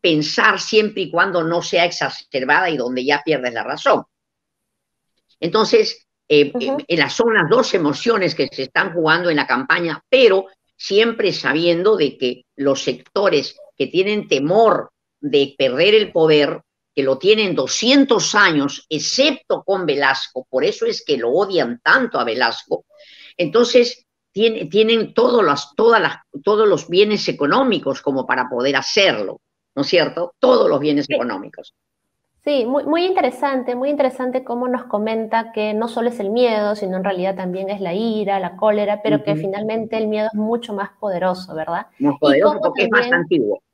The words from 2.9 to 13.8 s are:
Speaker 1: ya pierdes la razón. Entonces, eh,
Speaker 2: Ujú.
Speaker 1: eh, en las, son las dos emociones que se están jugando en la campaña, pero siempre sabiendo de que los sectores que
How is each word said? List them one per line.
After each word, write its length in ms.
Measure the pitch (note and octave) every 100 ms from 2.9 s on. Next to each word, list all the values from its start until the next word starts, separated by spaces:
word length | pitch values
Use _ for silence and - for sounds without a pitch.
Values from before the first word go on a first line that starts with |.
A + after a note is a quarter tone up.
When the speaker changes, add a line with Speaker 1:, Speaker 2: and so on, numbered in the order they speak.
| B2+ C3
Speaker 1:
ya 160 | C#3+
pierdes 300 | - D3 B2
la 100 | A2+
razón. 400 | A2 D3+ C#4 - - _ _ _ _ _ _ _ _ _ _ _ _ _
Entonces, 640 | E3+ A3 A3 A3+ G3+ - _ _ _
eh, 240 | D3+ C#3+
Speaker 2:
Ujú. 240 | A#3+ C3 C#4+
Speaker 1:
eh, 80 | -
en 120 | E3
las, 140 | C3+
son 200 | - A#3
las 160 | G#3+ D#3+
dos 240 | F#3+ -
emociones 600 | G3 D3 C#3 A#3 A3+ F3+
que 140 | - C#3
se 140 | -
están 300 | C3+ - F#3+
jugando 360 | E3+ D#3 E3 F3
en 60 | D3+
la 100 | C3
campaña, 560 | B2 - E3+ E3+ D#3 _
pero 380 | B3+ A#3+ F#3+ F#3+ _ _ _
siempre 560 | - G3+ A3+ A3+ G3+
sabiendo 640 | D#3+ C3+ C#3+ E3+ E3+ F#3 G#3
de 200 | C#3+ -
que 280 | B2+ B2 _ -
los 260 | C#3 C3+
sectores 760 | - A#2+ _ - G3 D3 C3+ - -
que 120 | _